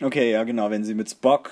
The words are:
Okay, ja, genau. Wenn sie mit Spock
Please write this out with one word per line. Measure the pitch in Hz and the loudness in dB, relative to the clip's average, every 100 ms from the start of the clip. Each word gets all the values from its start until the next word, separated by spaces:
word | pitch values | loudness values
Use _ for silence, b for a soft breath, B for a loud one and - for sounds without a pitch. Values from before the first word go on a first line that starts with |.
Okay, | 135 143 120 | -4 0 2
ja, | 110 | 2
genau. | 113 120 104 | 0 -2 -2
Wenn | 107 | -2
sie | 107 110 | -4 -4
mit | 107 | -6
Spock | - 127 143 - | -2 2 2 0